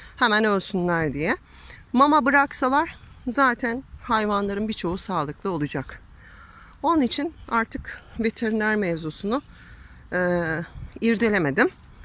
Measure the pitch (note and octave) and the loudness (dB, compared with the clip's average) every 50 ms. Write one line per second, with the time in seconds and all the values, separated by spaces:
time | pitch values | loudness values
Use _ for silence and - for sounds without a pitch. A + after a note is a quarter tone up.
0 | - - - - B3+ A#3 G#3 G#3+ A3+ A3 G3+ F#3+ F3+ - - F#3 F3 F3 F3 E3 | -20 -12 -2 0 2 4 4 4 4 4 2 2 0 -2 -2 -2 0 0 2 2
1 | D#3+ D3+ B2+ C#3 D3+ F#3 B3+ - - - - - - - - - - - - A#3+ | 0 0 -2 -2 -2 -2 -2 -4 -6 -12 -20 -20 -20 -20 -20 -20 -8 0 2 4
2 | C#4 D4 D4+ D#4 A#3+ C4+ C4+ C#4+ C#4 C#4 - - - B3+ C4+ C#4+ E4 E4 - - | 6 6 6 4 4 4 4 4 4 2 0 0 0 2 2 2 0 0 -4 -12
3 | - - - - - B3+ A3+ - C#4 C4 A#3+ A#3 - A#3+ A#3 B3+ C4 - - - | -20 -20 -20 -12 -8 -4 0 2 2 2 2 0 -2 -4 -4 -4 -8 -12 -16 -12
4 | - - A#3+ A3 G#3+ G#3 G#3 G3+ G3+ G3 G3+ G3+ G#3+ G#3+ G#3+ - - F3 F3 F#3+ | -6 -2 0 0 0 0 0 0 0 -2 -2 -2 -2 -2 -2 -2 -2 -2 -2 -4
5 | - - F#3+ E3+ D3 C#3 D3 - - G3+ F3+ D#3+ D3 C#3+ - D3 B2+ - - - | -4 -4 -2 -2 -2 -4 -6 -6 -6 -4 -2 -2 -2 -2 -4 -4 -8 -8 -12 -18
6 | - - - - - - - - - - - - - - - - - C#4+ E4+ D#4+ | -20 -20 -20 -20 -20 -20 -20 -20 -20 -20 -20 -20 -20 -20 -10 -4 0 2 2 4
7 | C4 A3+ - - - E4+ D#4 - - - A#3 A3+ A3+ - - - - - - - | 2 2 0 0 -2 -4 -8 -10 -8 -4 -2 -2 -2 -2 -6 -12 -12 -12 -14 -16
8 | - - - - A3 A3 - - A#3+ A3 G#3+ A3 G#3+ G#3+ G#3+ G#3+ G3+ F3 E3+ D#3+ | -18 -12 -6 -4 -4 -4 -2 -2 -2 -2 0 0 0 0 0 0 0 -2 -2 -4
9 | E3+ D#3 D#3 - - G3 A3+ C#4+ - - - - - - - - - - - - | -6 -8 -8 -6 -4 -4 -4 -4 -4 -8 -18 -20 -20 -20 -20 -20 -20 -20 -20 -20
10 | - - - F3+ F3+ F3+ F3 F3 E3+ D#3+ D#3+ D#3+ E3+ - - - - - - - | -12 -6 -4 -2 0 0 0 0 0 -2 -2 -4 -6 -8 -12 -14 -14 -14 -8 -2
11 | - A3+ A#3 G3 A#3 A3+ G#3 G3 E3 C#3+ C3+ F3 B3 F#4 - - - - - - | 0 2 2 2 2 2 2 2 2 2 2 2 2 0 0 -6 -20 -20 -20 -20
12 | - | -20